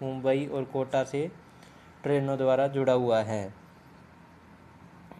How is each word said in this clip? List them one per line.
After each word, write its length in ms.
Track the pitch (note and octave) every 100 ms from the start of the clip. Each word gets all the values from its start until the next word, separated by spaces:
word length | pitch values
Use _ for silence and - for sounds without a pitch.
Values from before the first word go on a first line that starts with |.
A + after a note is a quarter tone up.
मुंबई 420 | C3+ C3 C3 C3+ C#3+
और 100 | C#3
कोटा 400 | C3 C#3 C3 C3+
से 280 | C3 C#3+ E3 - - - - - - -
ट्रेनों 340 | C#3+ C#3+ C#3 C3+
द्वारा 300 | C3 C3 C#3
जुड़ा 260 | C#3 C3
हुआ 280 | B2+ B2 A2+
है। 320 | G#2+ G#2+ G2 - - - - - - - - - - - - - - - - -